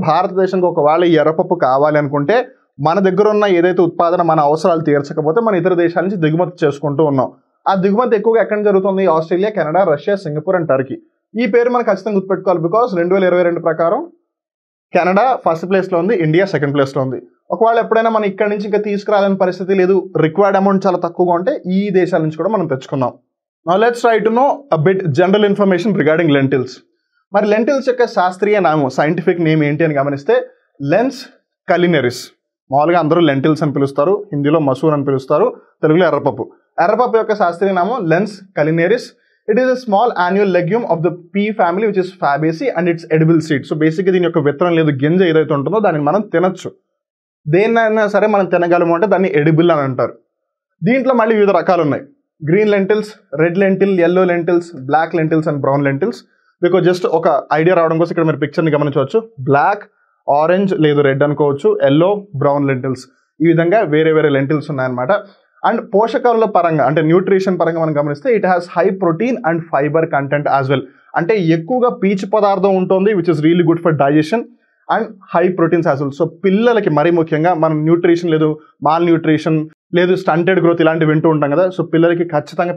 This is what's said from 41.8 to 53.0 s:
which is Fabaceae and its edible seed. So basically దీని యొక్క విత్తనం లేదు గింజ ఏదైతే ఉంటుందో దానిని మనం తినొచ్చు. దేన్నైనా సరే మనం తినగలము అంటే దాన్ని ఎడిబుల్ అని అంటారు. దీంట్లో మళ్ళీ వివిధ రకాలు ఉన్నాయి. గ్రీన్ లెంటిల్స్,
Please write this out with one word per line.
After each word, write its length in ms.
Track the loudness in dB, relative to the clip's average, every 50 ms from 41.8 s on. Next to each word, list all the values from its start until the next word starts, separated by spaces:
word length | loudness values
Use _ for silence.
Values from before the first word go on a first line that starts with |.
| -2 -2
which 100 | -2 -2 -4
is 40 | -6 -6 -4
Fabaceae 500 | -2 -2 0 0 -2 -2 -2 -2 -4 -4 -4
and 80 | -2 -2 -2 -2
its 100 | -4 -4 -2 0
edible 240 | 2 2 4 2 2 0
seed. 140 | 0 -4 -4 -4 -6
So 40 | -4 0 0
basically 300 | 0 0 0 -2 0 0
దీని 120 | 2 0 0
యొక్క 120 | 0 0 0
విత్తనం 260 | 0 -2 0 0 0 2 2
లేదు 120 | 0 0 0 0 0
గింజ 180 | 0 2 2 2 2
ఏదైతే 220 | 2 2 0 0 -2
ఉంటుందో 220 | -4 -2 -2 -2 0 0
దానిని 200 | 0 0 0 -2
మనం 140 | 0 -2 -2 -4 -2 -2
తినొచ్చు. 360 | 0 0 0 -2 -4 -12 -16 -16 _ _ _ _ _ _ _ _ _ _ _ _ _ _ 0 0
దేన్నైనా 500 | 2 2 2 2 0 0 0 0 0 0 0 0
సరే 140 | 0 0 2 2
మనం 120 | 0 0 0 0
తినగలము 400 | 0 2 2 2 2 2 0 0
అంటే 100 | 0 2 0 2
దాన్ని 160 | 0 0 0 0 2
ఎడిబుల్ 320 | 2 2 2 4 4 2 2
అని 100 | 2 0
అంటారు. 260 | -4 -2 -4 -4 -4 -6 -14 _ _ _ _ _ _ _ _ _ _ _ _ -2
దీంట్లో 260 | 0 0 0 2 2 2 2
మళ్ళీ 140 | 2 2 2 2
వివిధ 120 | 4 4 2 2
రకాలు 220 | 2 2 0 2 2
ఉన్నాయి. 160 | 0 -2 -4 -6 -12 _ _ _ _ _ _ -4 0
గ్రీన్ 220 | 0 2 2 2 2
లెంటిల్స్, 360 | 0 2 0 0 -2